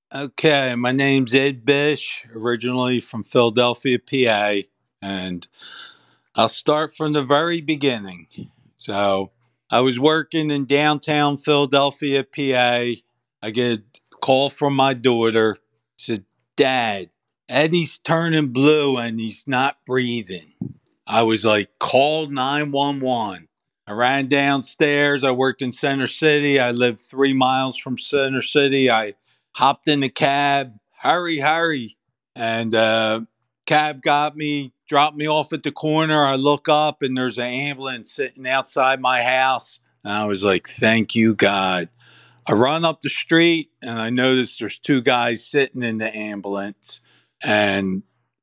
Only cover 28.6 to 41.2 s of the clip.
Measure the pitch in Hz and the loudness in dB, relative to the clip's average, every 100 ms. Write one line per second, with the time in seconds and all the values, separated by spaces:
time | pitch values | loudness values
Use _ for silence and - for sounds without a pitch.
28.6 | 139 135 127 113 107 - _ _ _ - | 2 2 2 2 -2 -10 _ _ _ 0
29.6 | 135 139 156 143 135 - 147 143 143 139 | 0 2 0 0 0 0 0 2 2 0
30.6 | 131 107 _ _ 127 170 175 156 143 165 | -2 -12 _ _ 0 0 0 -2 0 2
31.6 | 165 143 113 - _ _ _ - 113 113 | 0 -2 -6 -14 _ _ _ -6 -4 -2
32.6 | 113 110 113 113 110 113 113 _ _ _ | 0 2 4 2 0 -2 -6 _ _ _
33.6 | - 151 151 135 156 147 151 147 151 147 | 0 2 2 -2 0 2 0 -4 -4 -4
34.6 | 131 _ - 143 151 147 151 151 143 156 | -6 _ -2 2 2 0 -2 0 -2 -6
35.6 | 147 - 156 156 156 151 139 135 143 143 | -6 -6 -2 0 2 2 2 2 2 0
36.6 | - 151 151 147 139 131 127 107 123 127 | 2 2 0 -2 -6 -4 -4 -4 -6 -6
37.6 | 143 131 135 123 107 - 131 - 127 135 | -6 -8 -10 -12 -12 -8 -8 -8 -4 -2
38.6 | - 151 131 131 127 127 123 131 131 123 | -2 0 0 2 0 0 0 2 0 0
39.6 | - - _ _ 104 104 107 98 101 92 | -6 -18 _ _ -6 -4 -2 0 2 0
40.6 | - - 113 113 107 117 | -2 0 2 2 0 2